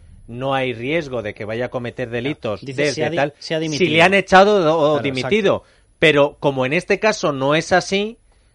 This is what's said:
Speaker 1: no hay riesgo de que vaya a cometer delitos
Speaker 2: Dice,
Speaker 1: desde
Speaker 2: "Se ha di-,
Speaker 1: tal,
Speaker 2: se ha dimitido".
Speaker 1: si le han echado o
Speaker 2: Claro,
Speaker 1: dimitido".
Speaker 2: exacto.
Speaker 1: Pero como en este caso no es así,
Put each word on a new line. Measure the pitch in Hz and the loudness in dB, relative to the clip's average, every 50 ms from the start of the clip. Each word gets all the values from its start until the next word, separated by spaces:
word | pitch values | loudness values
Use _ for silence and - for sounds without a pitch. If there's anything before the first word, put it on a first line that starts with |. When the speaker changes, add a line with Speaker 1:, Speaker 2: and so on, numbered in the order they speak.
| - - - - - | -20 -20 -20 -20 -18
Speaker 1:
no | - 117 123 131 139 135 | -16 -10 -6 -4 -2 -2
hay | 135 131 131 120 | -2 -2 -4 -6
riesgo | 113 117 135 156 170 151 139 127 117 | -6 -6 -4 -4 -4 -4 -4 -6 -6
de | 101 104 101 | -6 -8 -8
que | - 110 | -10 -10
vaya | 101 113 117 123 | -8 -6 -6 -6
a | 120 | -6
cometer | - 127 120 120 - - 127 113 | -6 -8 -8 -8 -8 -8 -8 -6
delitos | 117 120 120 143 147 - - 113 104 95 | -6 -6 -6 -6 -6 -6 -6 -6 -6 -8
Speaker 2:
Dice, | - 139 131 131 147 | -8 -8 -4 -2 -2
Speaker 1:
desde | 147 127 | -2 -2
Speaker 2:
"Se | - - | -2 -4
ha | 147 | -2
di-, | 165 | -2
Speaker 1:
tal, | 175 165 151 - | -2 -2 -2 -4
Speaker 2:
se | - - - 165 | -8 -10 -6 -4
ha | 160 | -4
dimitido". | 165 156 151 135 185 | -4 -4 -2 0 0
Speaker 1:
si | 156 151 | 2 4
le | 165 | 4
han | 165 185 196 | 4 4 4
echado | 196 190 - 190 185 202 208 208 196 170 151 160 165 | 2 2 4 6 6 6 6 4 2 2 2 2 2
o | 147 151 151 | 2 2 2
Speaker 2:
Claro, | 143 117 | 0 -2
Speaker 1:
dimitido". | 139 131 131 127 131 202 220 196 180 117 | -2 -4 -4 -2 0 0 2 2 2 0
Speaker 2:
exacto. | 92 - _ _ _ _ _ _ | -2 -4 _ _ _ _ _ _
Speaker 1:
Pero | - 165 156 147 143 143 143 - - | 2 4 4 6 4 4 2 0 -2
como | - 147 135 131 127 | -2 -2 0 0 -2
en | 131 147 | -2 -2
este | 175 - - 202 - | -2 -2 -2 -2 0
caso | - 214 202 - - 160 | 0 0 0 0 -2 -2
no | 143 131 131 139 151 | -2 0 0 0 0
es | 160 156 - | 0 0 2
así, | 190 175 175 - 196 196 208 220 240 - _ _ _ _ _ _ | 0 0 0 0 -2 -2 -2 -4 -8 -14 _ _ _ _ _ _